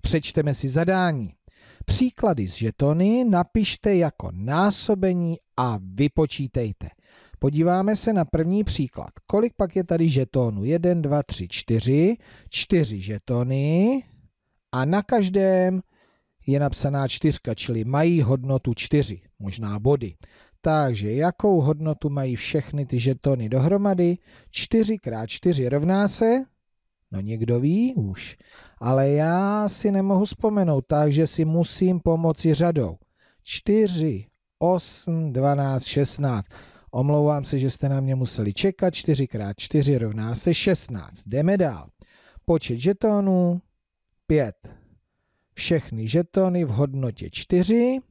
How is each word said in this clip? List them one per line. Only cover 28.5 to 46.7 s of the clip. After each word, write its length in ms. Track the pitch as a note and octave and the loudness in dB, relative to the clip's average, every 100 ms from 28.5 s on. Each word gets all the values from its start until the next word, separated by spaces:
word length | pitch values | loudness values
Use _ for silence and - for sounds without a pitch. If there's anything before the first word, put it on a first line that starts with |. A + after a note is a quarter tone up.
| - - _ | -20 -20 _
Ale 320 | A2+ C3+ C3+ | -2 2 2
já 600 | C#3+ D#3 F3 G3 G#3 G#3 | 2 2 0 0 0 -2
si 220 | - G#3 | -2 -2
nemohu 340 | G3 G3 F#3+ G3+ | 0 2 2 0
vzpomenout, 600 | - G#3+ G#3 F3 C#3+ - | 0 0 2 2 0 0
takže 400 | D3 D3+ D3 D#3+ | 2 2 2 0
si 180 | - D#3 | 0 0
musím 540 | E3 E3 - F#3 F3+ | 2 0 0 0 2
pomoci 540 | E3+ E3 E3 D#3+ E3 | 0 2 0 0 0
řadou. 420 | D3 F3 D#3+ G#2+ - _ _ _ _ | 2 2 2 -2 -6 _ _ _ _
Čtyři, 840 | - - - G#3+ G#3+ F3+ D#3 G2+ G#2+ _ _ _ | -12 -8 0 2 2 0 -2 -4 -10 _ _ _
osm, 760 | E3+ F3+ - - - E3 D#3+ | 0 0 -2 -12 -6 -4 -2
dvanáct, 520 | B2+ C#3 C#3+ C#3 C3 C3 | 0 0 2 0 -2 -2
šestnáct. 600 | - C#3 - C#3+ A2+ - - - - - | 0 0 -2 -2 -2 -6 -16 -20 -20 -10
Omlouvám 540 | A#2+ C3+ D3 D3 D3 C3 | -2 0 2 2 0 -2
se, 140 | C#3 | -2
že 120 | C3 | -2
jste 180 | - C#3 | -2 -2
na 100 | C3+ | -2
mě 160 | C3+ C3 | -2 -2
museli 380 | B2+ - G#2 | -2 -2 -4
čekat. 420 | G2+ G3 F#3 F#3 - | 0 -2 0 -2 -2
Čtyři 320 | - C#3 C3+ | -2 0 0
krát 260 | A2 G2+ G2+ | -4 -8 -8
čtyři 400 | - D#3 C#3 C3+ | -2 0 2 0
rovná 380 | A2+ G#2+ A2 A2+ | 0 -4 -6 -4
se 180 | - | 0
šestnáct. 720 | E3 - F#3 - A2+ - - - | 0 2 0 -4 -12 -12 -20 -6
Jdeme 320 | B2 D#3+ G3 | -2 2 2
dál. 320 | E3 F#2+ D2+ _ - _ _ - - | 0 -2 -14 _ -20 _ _ -16 0
Počet 340 | E3 - A#2+ | 0 0 -2
žetonů 840 | C#3+ G3+ A3+ G#3 G3 F#3 F3 F3 _ _ _ _ _ _ _ | 0 0 2 2 2 2 2 -2 _ _ _ _ _ _ _
pět. 280 | D3+ A#2+ - - - _ _ _ _ _ _ _ | 0 0 -6 -18 -20 _ _ _ _ _ _ _
Všechny 540 | - - E3 - A2+ A2 | -10 -2 -2 -2 -8 -2
žetony 560 | C#3+ E3+ - F#3+ F3+ | -2 0 0 2 0
v 60 | |
hodnotě 600 | D#3+ | -2